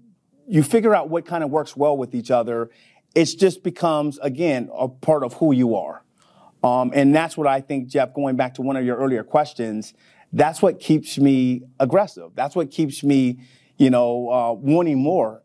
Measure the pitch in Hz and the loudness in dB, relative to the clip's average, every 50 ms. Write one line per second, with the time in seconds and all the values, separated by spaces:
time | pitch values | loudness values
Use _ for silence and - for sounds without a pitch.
0 | - _ _ _ _ _ _ _ _ 262 202 156 147 - - 226 208 220 208 175 | -20 _ _ _ _ _ _ _ _ 0 2 2 2 2 2 2 4 4 2 2
1 | 151 156 160 170 160 - 175 170 156 135 143 156 117 - - 135 143 151 143 135 | 2 0 -4 -4 -4 -4 -6 -4 -4 -2 -2 -2 -2 -4 -2 0 0 0 0 0
2 | 123 117 127 120 110 135 127 120 113 117 117 117 117 - _ _ _ _ _ _ | -4 -6 -6 -6 -2 0 0 0 0 0 -2 -4 -4 -6 _ _ _ _ _ _
3 | _ _ - 165 165 - - - 190 185 175 - - 180 170 - 180 165 156 151 | _ _ 0 0 0 0 2 2 2 2 2 0 -6 -8 -4 -2 -2 0 0 0
4 | 147 147 139 - - 143 123 139 175 160 135 123 113 - 57 - 131 127 127 - | -2 -4 -4 -4 -6 -6 -4 -2 -2 -2 -2 -2 -4 -6 -6 -6 -6 -6 -6 -4
5 | - 156 156 147 131 120 - - 175 156 135 127 127 117 113 95 80 73 - - | -2 0 0 0 0 -4 -4 0 2 2 4 4 2 2 0 -2 -4 -8 -12 -16
6 | _ _ _ _ _ _ _ _ _ _ _ _ - 123 123 127 127 123 127 143 | _ _ _ _ _ _ _ _ _ _ _ _ 0 0 2 0 0 0 2 4
7 | 139 139 147 156 165 160 - 160 151 139 135 139 139 - 147 135 123 127 - 143 | 4 6 4 4 2 -2 -2 -2 0 0 0 0 -2 -6 -8 -8 -6 -2 -2 -2
8 | 127 127 - 147 143 135 127 123 131 127 127 - 127 135 135 131 127 123 123 117 | -2 -2 -2 -4 -4 -2 -2 -2 -2 -4 -6 -6 -6 -4 -2 -2 -2 -2 -2 -2
9 | 135 135 127 110 110 - - 151 151 143 - - 117 110 107 107 107 - - _ | 0 0 0 -2 -2 0 0 0 0 -2 -4 -8 -6 -6 -6 -8 -10 -12 -16 _
10 | _ _ _ _ _ _ - 117 147 156 165 - 208 180 156 - - - 156 147 | _ _ _ _ _ _ 0 0 0 0 2 2 2 2 2 0 0 0 0 0
11 | - - - 139 139 139 135 131 127 127 127 123 - - _ - 139 127 - 196 | 0 -4 -2 2 2 4 4 2 2 0 -2 -4 -8 -8 _ -2 -2 2 2 0
12 | 208 - - 90 85 82 - 123 131 143 - 180 160 135 - - 160 139 135 - | 0 0 -6 -16 -20 -12 -8 -8 -8 -4 -4 -4 -4 -4 -2 -4 -4 -4 -4 -4
13 | 139 143 139 135 131 123 123 127 - - _ _ _ _ _ - 139 131 123 123 | 0 0 2 2 2 0 -2 -6 -12 -20 _ _ _ _ _ 2 4 4 4 4
14 | 123 120 120 123 120 117 - 123 117 120 117 101 139 139 156 175 175 160 143 131 | 2 0 -2 -4 -4 -2 -2 0 0 -2 -2 -2 0 0 2 2 2 2 0 0
15 | 135 151 185 170 117 110 110 110 | 0 0 0 0 0 -2 -4 -10